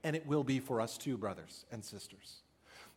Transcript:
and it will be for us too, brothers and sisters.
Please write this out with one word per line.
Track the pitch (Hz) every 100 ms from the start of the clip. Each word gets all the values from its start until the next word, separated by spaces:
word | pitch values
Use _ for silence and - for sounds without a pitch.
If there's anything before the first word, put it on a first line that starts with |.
and | 160 156
it | 147
will | 147
be | 135 135
for | 131 117
us | 113 -
too, | 147 120
brothers | 101 87 82 - -
and | 113
sisters. | 101 101 - 95 - - _ _ - - -